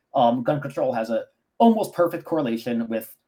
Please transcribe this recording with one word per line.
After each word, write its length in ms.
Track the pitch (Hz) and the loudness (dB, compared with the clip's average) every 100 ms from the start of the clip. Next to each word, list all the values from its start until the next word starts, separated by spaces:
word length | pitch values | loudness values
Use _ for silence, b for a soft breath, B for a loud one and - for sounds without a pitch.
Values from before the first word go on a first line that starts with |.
| _ | _
um, 280 | 135 120 127 | 2 2 2
gun 180 | 120 147 | 0 -2
control 320 | 143 - 131 | -4 -4 -2
has 180 | 120 113 | -2 -2
a 140 | 113 - _ _ - | -4 -6 _ _ 4
almost 340 | 233 220 196 | 4 4 0
perfect 300 | - 170 165 | 0 0 -2
correlation 640 | - 156 190 113 - 117 113 | -4 -4 -2 -4 -4 -4 -4
with 280 | 113 - - | -6 -8 -16